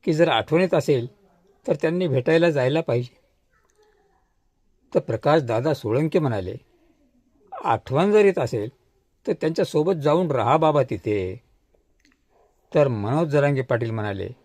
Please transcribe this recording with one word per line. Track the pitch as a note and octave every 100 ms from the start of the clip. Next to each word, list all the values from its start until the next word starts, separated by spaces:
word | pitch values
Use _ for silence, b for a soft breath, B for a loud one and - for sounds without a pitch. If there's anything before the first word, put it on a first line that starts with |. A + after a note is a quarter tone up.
| -
की |
जर | D#3 E3+
आठवणीत | A2+ G#2+ D#3+ F#3
असेल | E3 C3+ C3+ A#2+ _ _ _ _ _ -
तर | D3
त्यांनी | D#3+ F3 F3+
भेटायला | C3 B2 E3 E3+
जायला | C#3+ B2+ D#3
पाहिजे. | D#3+ A#2+ B2 _ _ _ _ _ _ _ G#4+ G#4+ _ _ _ _ _ _ _ _ _
तर | -
प्रकाशदादा | - A2+ - D#3+ A#2+ A2+ C#3
सोळंके | A2 G#2+ A#2 D#3 F#3
म्हणाले, | D3 G#2+ F2+ - _ _ _ _ _ _ _ _ _ -
"आठवण | F3+ A2 - C3 G3
जर | G#3+ G3+
येत | F#3
असेल | B2 A#2 G#2+ _ _ _ _ _ -
तर |
त्यांच्यासोबत | E3 D#3+ E3 F3+ D3 D#3 F3
जाऊन | D3 D#3+ F3+
राहा | C3+ A2 D3+
बाबा | D#3 D3
तिथे." | B2+ G#2 - G#2 F#2 G2+ _ _ _ _ _ _ _ _ _ _ _ _ _ D#3+
तर | C#3
मनोज | A2+ G2+ D3 E3
जरांगे | D3 C#3+ C#3
पाटील | B2+ A#2+ A2+
म्हणाले | A2 G#2 G2 F#2+ B2